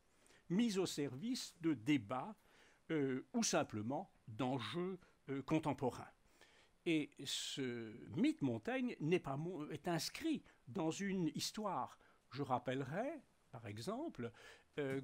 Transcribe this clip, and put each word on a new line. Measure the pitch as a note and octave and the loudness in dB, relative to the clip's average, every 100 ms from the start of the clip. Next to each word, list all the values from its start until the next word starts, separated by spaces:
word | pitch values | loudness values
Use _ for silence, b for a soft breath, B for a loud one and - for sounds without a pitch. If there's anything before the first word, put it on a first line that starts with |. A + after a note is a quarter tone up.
| _ b b b - | _ b b b 0
mise | F3+ A#3+ F#3+ | 2 4 4
au | E3 | 0
service | - C#3+ B2+ A3 B3+ - - | 0 -2 -2 -4 -4 -6 -2
de | D#3+ | 0
débats, | C3+ A2+ D3 G2+ B2+ F3+ G#3+ b b b b - | 2 4 2 2 -4 -4 -10 b b b b -2
euh, | D#3+ C3+ C3 - | 2 2 2 0
ou | B3 | 2
simplement | A3 F3 C#3+ G#2+ G#2+ C#3+ - - - | 4 4 2 0 -2 -2 -4 -14 -10
d'enjeux, | A2 B2+ C3+ G#2+ D#3 F3+ F#3 b b - | 0 0 2 -2 -2 -4 -4 b b -6
euh, | C#3 | -6
contemporains. | - D#3 D3+ C3 B2+ - - - B B B B B _ F3 | 2 2 2 2 0 0 -8 -16 B B B B B _ 0
Et | D#3+ D3 - | 2 0 -6
ce | C#3 - - - C3 A#2+ A2 G#2+ - | -4 -4 -2 -2 -2 -2 -6 -10 -6
mythe | A2 C#4 - | 2 4 4
Montaigne | C#3 A2+ A3+ C4 B3 - | 2 2 0 0 -2 0
n'est | D3+ F3 | 4 4
pas | D3 C#3 | 4 -2
mo-, | E3 F3+ D3 | -2 -4 -6
est | D#3 F3+ | -4 0
inscrit | E3+ - - E4 C4+ B B - | 0 0 -2 -2 -2 B B -6
dans | B2 D#3+ | 0 0
une | D#3 G3 F#3+ D#3 | 0 0 2 2
histoire. | D#3+ - - G#3+ D3+ A2 - b b _ | 0 -4 -2 -2 0 -2 -6 b b _
Je | B2+ | -4
rappellerai, | C3+ B2 - B2+ C3 E3 C4+ D#4+ - _ _ | 2 2 2 0 0 -2 -2 -4 -12 _ _
par | B2 A2 | -12 -8
exemple, | G#2 C3+ A#3 D#4+ F3 A#2 B B B _ - | -6 -4 -4 -4 -4 -8 B B B _ -4
euh, | C#3 C3+ | -2 -2